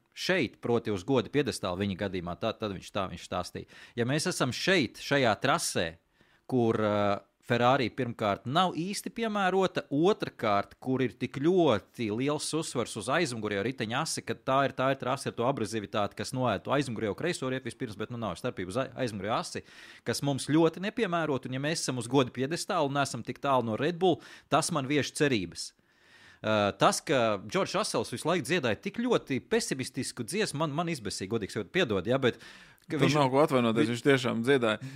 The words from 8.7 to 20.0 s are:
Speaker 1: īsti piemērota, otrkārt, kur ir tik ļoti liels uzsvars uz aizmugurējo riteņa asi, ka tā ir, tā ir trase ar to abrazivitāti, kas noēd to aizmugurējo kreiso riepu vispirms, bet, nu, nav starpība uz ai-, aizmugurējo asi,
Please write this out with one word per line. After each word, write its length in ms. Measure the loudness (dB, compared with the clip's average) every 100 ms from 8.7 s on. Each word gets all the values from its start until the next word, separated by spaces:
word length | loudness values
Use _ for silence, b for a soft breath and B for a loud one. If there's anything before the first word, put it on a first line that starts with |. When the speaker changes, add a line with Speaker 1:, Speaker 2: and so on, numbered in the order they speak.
| 0
Speaker 1:
īsti 320 | -6 -6 -8
piemērota, 720 | -6 -4 0 0 2 2 0 -2
otrkārt, 840 | 2 4 2 -2 -2 2 2 0 -6
kur 240 | -2 0
ir 80 | 0 -2
tik 220 | -6 -2
ļoti 640 | 2 4 6 4 0 -6 -4
liels 320 | -2 -2 -2 -4
uzsvars 400 | -4 -4 -4 -4 -6
uz 120 | -2
aizmugurējo 540 | 0 0 -2 -4 -2 -2
riteņa 320 | -4 -4 -4
asi, 220 | -4 -6
ka 140 | -6 -6
tā 220 | 0 2 2
ir, 40 |
tā 200 | 0 -2
ir 80 | 0
trase 260 | -2 -4 -4
ar 80 |
to 80 | -2
abrazivitāti, 720 | 0 0 -2 -4 -4 -2 -2
kas 160 | -4 -6
noēd 300 | -2 0 0
to 80 | 0
aizmugurējo 460 | -2 -2 -2 -4 -2
kreiso 320 | -4 -4 -4
riepu 160 | -6 -6
vispirms, 320 | -8 -8 -8
bet, 160 | -8
nu, 20 | -6
nav 220 | -6 -6
starpība 300 | -6 -6 -6
uz 100 | -4
ai-, 140 | -4
aizmugurējo 400 | -4 -6 -4 -4 -4
asi, 240 | -4 -10 -12 B B B